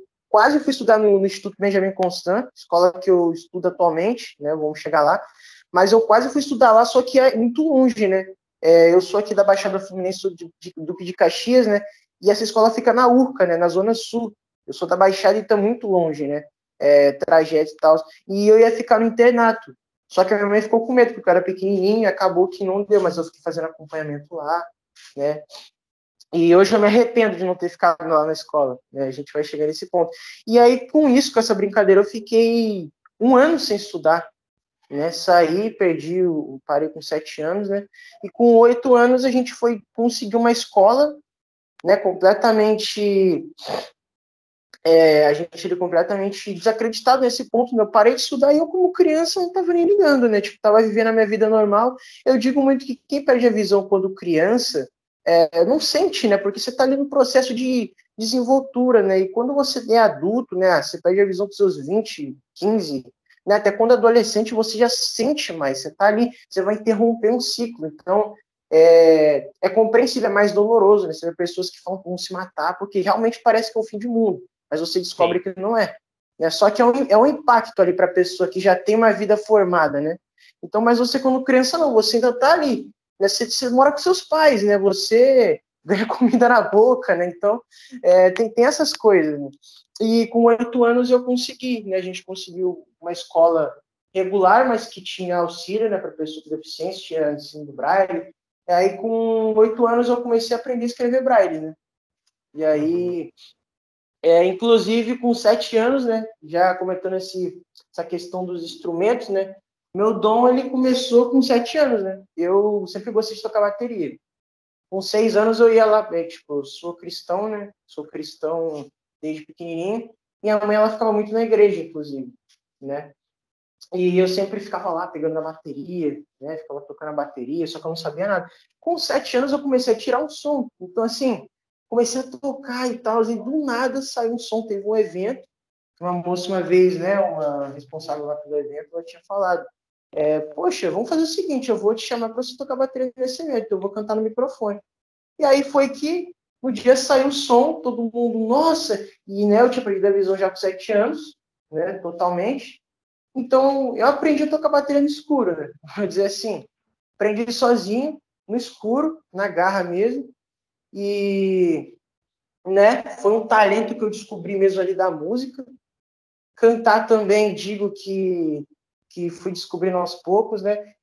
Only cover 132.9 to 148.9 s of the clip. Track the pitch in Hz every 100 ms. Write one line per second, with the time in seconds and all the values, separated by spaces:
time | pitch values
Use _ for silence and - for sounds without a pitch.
132.9 | 240 220 226 226 226 202 311 285 233 262
133.9 | 269 269 - 233 233 - 220 226 202 202
134.9 | 220 202 175 202 262 _ _ _ _ _
135.9 | _ 175 180 170 180 180 190 165 185 180
136.9 | 165 175 202 190 - 147 143 139 147 143
137.9 | 160 160 151 147 151 147 147 143 147 151
138.9 | 170 165 - _ 202 185 170 - _ _
139.9 | _ _ 156 151 156 156 - 359 359 175
140.9 | 180 240 320 320 392 359 269 262 214 202
141.9 | 226 - 233 226 226 254 - 277 254 262
142.9 | 262 254 247 254 262 330 240 220 190 196
143.9 | 202 214 220 220 220 262 - 214 202 _
144.9 | _ _ _ _ - 294 277 277 285 277
145.9 | - 294 349 349 - _ _ 262 208 240
146.9 | 269 - 269 277 277 - 240 294 330 247
147.9 | 226 233 233 240 226 220 269 320 320 -